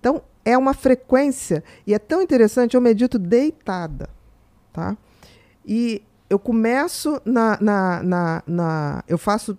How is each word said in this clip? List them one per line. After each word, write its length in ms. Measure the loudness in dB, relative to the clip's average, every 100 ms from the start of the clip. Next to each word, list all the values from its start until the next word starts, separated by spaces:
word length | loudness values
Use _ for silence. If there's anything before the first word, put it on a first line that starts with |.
Então, 220 | 0 -2 -6 _
é 120 | 0 2
uma 160 | 2
frequência, 880 | 0 2 0 2 0 2 -2 -4 -6 -6 -18 -2
e 60 |
é 60 | -2
tão 240 | 0 -2
interessante, 520 | 2 4 4 4 2 4
eu 40 |
medito 380 | 4 2 2 0
deitada, 920 | 0 2 0 -4 -8 -8 -8 -10 -14 -16 _ _ _ _ _
tá? 240 | -8 -8 -8 _ _ -20 -20 _ _ -6
E 360 | -2 -2 -4 _ _ _
eu 100 | -2
começo 840 | 0 0 2 0 -2 -4 -4 -4
na, 320 | -2 2 2 2
na, 440 | 0 2 0 -2
na, 400 | -2 -2 -2 -4 -4
na... 580 | -4 -2 -2 -4 -6 -4
Eu 80 | -4
faço 400 | -2 -4 -4